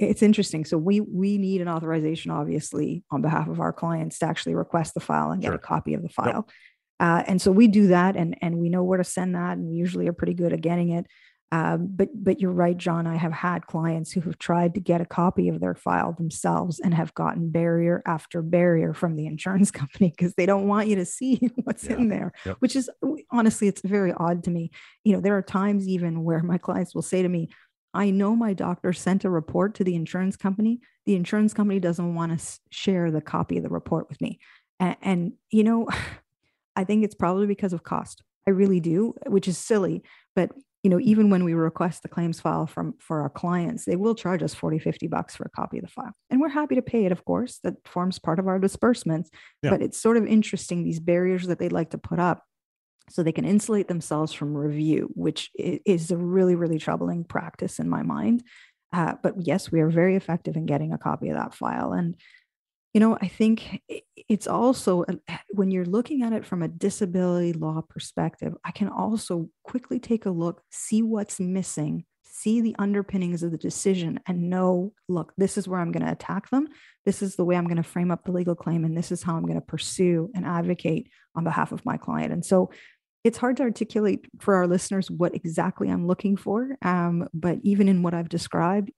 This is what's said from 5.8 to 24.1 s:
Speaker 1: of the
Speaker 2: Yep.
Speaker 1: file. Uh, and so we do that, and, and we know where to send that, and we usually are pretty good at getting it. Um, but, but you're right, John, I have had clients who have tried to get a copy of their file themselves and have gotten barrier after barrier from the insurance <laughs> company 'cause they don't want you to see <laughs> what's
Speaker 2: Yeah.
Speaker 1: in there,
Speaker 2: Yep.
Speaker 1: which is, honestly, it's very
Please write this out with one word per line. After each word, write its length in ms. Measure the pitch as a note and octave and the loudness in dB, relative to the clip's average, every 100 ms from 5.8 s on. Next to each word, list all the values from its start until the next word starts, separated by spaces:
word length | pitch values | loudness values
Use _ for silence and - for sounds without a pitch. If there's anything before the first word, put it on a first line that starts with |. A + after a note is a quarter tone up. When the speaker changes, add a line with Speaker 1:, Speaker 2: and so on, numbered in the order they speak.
| D#3 D3+ | -2 -4
Speaker 1:
of 80 | |
the 60 | E3+ | -4
Speaker 2:
Yep. 40 | - - | -2 -2
Speaker 1:
file. 220 | - A3 - - _ _ _ | -2 -6 -12 -20 _ _ _
Uh, 240 | F3 E3+ - | 2 2 2
and 160 | F#3 | 2
so 100 | G3+ | 4
we 160 | F#3+ A#3+ | 8 8
do 200 | G3+ G3+ | 8 8
that, 280 | F3+ F#3 G3 | 8 6 2
and, 220 | E3 - | -2 -2
and 160 | E3+ E3+ | -4 0
we 100 | E3+ | 0
know 140 | F3+ | 0
where 160 | F3+ F#3 | 2 0
to 40 | |
send 300 | F3 - F3+ | 0 -2 -4
that, 240 | F3+ F3 F3+ | -2 -4 -4
and 80 | E3+ | -4
we 60 | E3 | -2
usually 320 | F3 F3+ E3+ | -2 0 -2
are 60 | |
pretty 220 | E3+ E3+ F3 | -2 -2 0
good 180 | F3 | 0
at 80 | E3+ | 0
getting 300 | D#3+ F3 F3 | 0 0 0
it. 160 | E3+ F#3 _ _ _ _ | -2 -4 _ _ _ _
Um, 360 | E3 D#3+ E3 F3+ | -2 0 0 -2
but, 140 | F#3 G3 | 0 -2
but 260 | B3 G3 F#3 | 0 0 2
you're 120 | F#3+ | 0
right, 260 | F3+ F3 F3 | 2 2 2
John, 280 | F3+ E3+ E3 | -2 -2 -2
I 100 | E3 | -2
have 160 | D#3+ | -2
had 320 | D#3+ F3+ F3 - | -2 -2 -4 -4
clients 420 | E3+ E3 D#3+ D#3+ | -4 -2 -2 -4
who 100 | - | -4
have 160 | F3+ E3 | -4 -8
tried 360 | - F3 F3 F3 | 0 2 2 0
to 40 | |
get 220 | F3 E3+ | 0 0
a 40 | F3 | 0
copy 440 | - F3 F3+ F3 | 0 2 2 0
of 100 | D#3+ | 0
their 160 | E3 E3+ | -2 -2
file 380 | - F3 - | 0 0 0
themselves 680 | E3 E3 - F3+ E3 F3+ D#3+ | -2 -6 -2 0 0 0 -2
and 140 | F#3+ | 0
have 200 | D#3+ D#3+ | 0 -2
gotten 360 | - E3 - E3 | -2 -4 -2 -2
barrier 520 | E3 E3+ E3+ E3+ F3 - | 0 2 2 2 0 -2
after 360 | D#3+ - F3 | -6 -4 -8
barrier 520 | E3 F3 F3 E3 E3 | 0 4 4 4 2
from 240 | D#3+ F3 D#3 | 0 -2 -2
the 80 | D#3 | -6
insurance 440 | D#3 F#3 F#3+ G3+ | -6 -2 4 4
<laughs> 80 | - | 2
company 320 | C#3 - F3+ - | -8 2 2 2
'cause 160 | F3 - | -2 2
they 80 | F3+ | 2
don't 220 | G3 G3 | 4 4
want 200 | G3+ G#3+ | 2 2
you 80 | G3+ | 2
to 100 | F3+ | 0
see 340 | - B3+ B3+ B3 | -4 0 2 2
<laughs> 120 | - C4+ | -2 -4
what's 180 | - - | -6 -4
Speaker 2:
Yeah. 120 | A#3+ | 0
Speaker 1:
in 100 | A3+ | 0
there, 240 | G3 F3 - F#3+ | 0 -4 -8 -8
Speaker 2:
Yep. 120 | F#3+ | -2
Speaker 1:
which 160 | B3+ C#4 | 0 0
is, 120 | B3 - C4+ D#4 - | -4 -4 -4 -4 -2
honestly, 360 | A#3+ A3 - G3+ | 2 4 4 0
it's 140 | F#3+ | 0
very 320 | F#3 G3+ F#3+ | -2 0 0